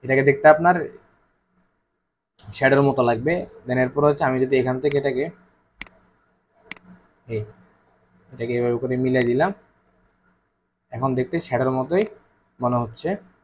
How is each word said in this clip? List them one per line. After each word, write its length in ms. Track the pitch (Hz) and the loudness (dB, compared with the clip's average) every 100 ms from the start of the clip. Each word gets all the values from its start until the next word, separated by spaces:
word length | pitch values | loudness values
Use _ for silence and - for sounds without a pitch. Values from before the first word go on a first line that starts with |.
এটাকে 200 | 123 135 | 2 4
দেখতে 260 | 139 139 151 | 4 6 6
আপনার 400 | 156 175 180 147 - _ _ _ _ _ _ _ _ _ _ _ _ _ _ - | 6 4 2 -2 -12 _ _ _ _ _ _ _ _ _ _ _ _ _ _ -18
শ্যাডোর 280 | - 135 135 | 0 2 4
মতো 200 | 139 131 | 2 2
লাগবে। 440 | 120 117 135 170 - - 127 | 0 0 -2 -4 -6 -16 -6
Then 120 | 127 | -2
এরপর 260 | 127 143 | -2 2
হচ্ছে 200 | 147 147 | 0 2
আমি 160 | 143 131 | -2 0
যদি 180 | 131 135 | 0 0
এখান 220 | 127 127 | 0 -2
থেকে 180 | 143 143 | -2 0
এটাকে, 320 | 139 127 160 - _ _ _ _ - _ _ _ _ _ _ _ _ - - 185 _ _ - | -2 -4 -6 -10 _ _ _ _ -20 _ _ _ _ _ _ _ _ -20 -20 -20 _ _ -10
এই, 140 | 110 107 - _ _ _ _ _ _ _ | -10 -10 -16 _ _ _ _ _ _ _
এটাকে 200 | - 117 | -10 -4
এভাবে 240 | 120 120 120 | -2 -2 -2
করে 180 | 131 127 | -2 -2
মিলাই 260 | 127 127 | 0 2
দিলাম, 300 | 120 123 175 196 _ _ _ _ _ _ _ _ _ _ _ _ _ | 2 2 0 -4 _ _ _ _ _ _ _ _ _ _ _ _ _
এখন 240 | 117 135 | -6 -4
দেখতে 260 | 127 127 165 | -2 -4 -6
শ্যাডোর 300 | - 123 131 | -4 -2 -2
মতোই 320 | 131 131 180 220 - _ _ _ _ | -2 -2 -2 -2 -6 _ _ _ _
মনে 160 | 123 120 | -2 -2
হচ্ছে। 400 | 113 113 160 208 - _ | -4 -8 -6 -8 -10 _